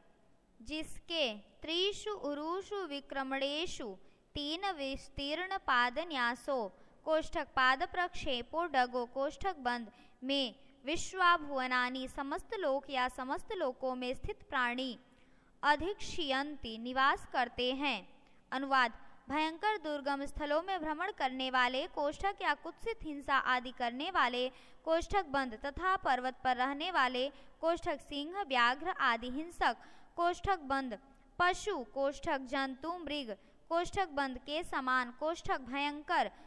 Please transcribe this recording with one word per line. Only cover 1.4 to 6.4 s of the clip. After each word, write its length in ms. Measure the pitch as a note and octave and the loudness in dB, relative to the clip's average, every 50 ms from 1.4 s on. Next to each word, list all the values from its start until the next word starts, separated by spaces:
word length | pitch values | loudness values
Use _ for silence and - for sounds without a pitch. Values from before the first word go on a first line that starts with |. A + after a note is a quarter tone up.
| - - - - | -12 -20 -20 -14
त्रिषु 500 | - D4 E4 F4 F#4 G4+ G4 - - G#4+ G#4 - - | -8 -4 -2 0 0 0 -2 -4 -4 -6 -6 -4 -4
उरुषु 500 | C#4+ D4 C#4+ D4+ D#4+ F4 G4 F#4+ - G#4 G4+ F#4 | -4 -4 -2 -2 -2 -4 -4 -4 -6 -6 -6 -4
विक्रमणेषु 1000 | D4+ C#4+ C#4 C4+ - D4 C#4 C4+ C4 C4+ C4+ C4+ C#4 C#4+ D4+ F4 - - - C#4+ G#3 F#3+ - - - - _ _ _ - | -4 -6 -8 -8 -6 -6 -4 -4 -2 -2 0 0 0 0 0 -2 -4 -4 -6 -6 -8 -8 -10 -14 -20 -20 _ _ _ -8
तीन 340 | D4 C#4+ C#4+ D#4+ F4+ G4+ G4 | -6 -4 -2 -2 -2 -2 -2
विस्तीर्ण 880 | F#4 D4 C#4 C4+ C4+ C4 - - - - C#4+ C#4+ D4+ E4 F4+ F#4+ G4 F#4+ | -2 -2 -2 -4 -4 -6 -8 -10 -10 -6 -4 -4 -2 -2 -2 -2 -4 -4
पाद 420 | - - C4 A#3+ A#3+ B3 A#3+ C#4+ | 0 2 4 4 4 2 2 -2
न्यासो 580 | E4+ F4 D#4 C4 A#3+ A#3 B3+ - | -4 -4 -2 0 0 0 0 -2